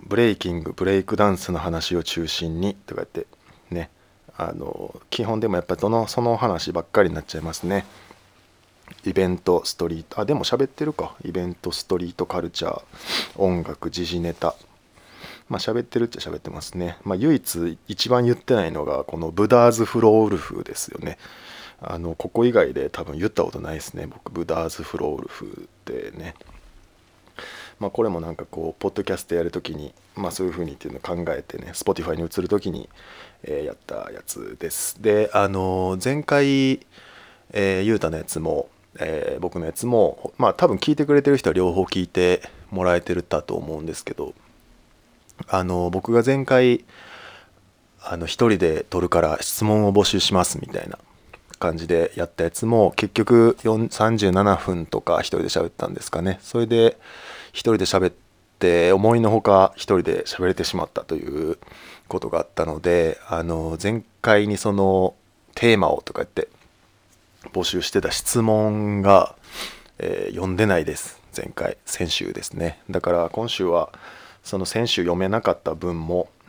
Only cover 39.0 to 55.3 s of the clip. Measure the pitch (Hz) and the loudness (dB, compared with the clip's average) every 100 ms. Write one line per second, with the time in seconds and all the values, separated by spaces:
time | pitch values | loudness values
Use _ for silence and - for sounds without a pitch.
39 | 80 76 - 69 87 87 82 - 120 117 | -6 -4 -4 -4 -6 -6 -8 -6 0 4
40 | 85 - - - 113 - 175 98 - 147 | 4 0 -10 0 0 4 2 2 0 0
41 | 143 143 143 135 - 90 90 90 90 95 | 4 4 6 4 2 2 2 2 0 -2
42 | 90 95 90 90 - - - 95 90 87 | -2 2 4 2 -2 -20 -10 0 2 2
43 | 87 87 - 78 - 82 80 78 80 76 | 2 -4 -2 -4 -2 -6 -6 -8 -8 -10
44 | - - 71 - _ _ _ _ _ _ | -10 -8 -10 -12 _ _ _ _ _ _
45 | _ _ _ - - 95 90 90 87 92 | _ _ _ -18 -2 0 0 0 0 -2
46 | - 117 120 135 131 127 127 120 - - | 2 2 4 0 4 4 6 2 -2 -20
47 | - - - - _ _ _ _ _ _ | -20 -20 -20 -20 _ _ _ _ _ _
48 | - 85 82 - 117 95 85 78 - 90 | -10 -8 -4 2 4 4 2 2 -2 -2
49 | 87 85 80 78 - - 107 107 104 98 | 2 4 4 2 -4 0 2 4 6 6
50 | 92 98 - 95 - - - - - - | 4 2 2 2 2 -2 -8 -8 -8 -14
51 | _ _ _ - _ - 87 80 82 85 | _ _ _ -20 _ -4 -4 -2 0 2
52 | 85 - 85 - 85 - 113 117 98 - | 2 -2 -6 -4 -4 -2 2 4 4 2
53 | 104 - 107 117 113 - 113 110 113 - | -2 0 6 8 6 4 0 0 0 0
54 | 110 110 101 90 101 90 - 87 80 - | 2 4 4 4 4 2 0 -6 -4 -4
55 | - 85 - | 0 0 0